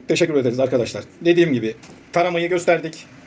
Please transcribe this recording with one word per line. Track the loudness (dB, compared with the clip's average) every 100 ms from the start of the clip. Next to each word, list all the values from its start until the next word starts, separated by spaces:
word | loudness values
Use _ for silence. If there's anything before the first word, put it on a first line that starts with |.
| -4
teşekkür | 0 2 2
ederiz | 0 0
arkadaşlar. | 0 0 -2 -6 -12 -2
Dediğim | 2 4 2
gibi | 0 -2 -8 -14 -20 -6
taramayı | -2 0 -2 -2
gösterdik. | 0 2 0 -2 -12 -18 -20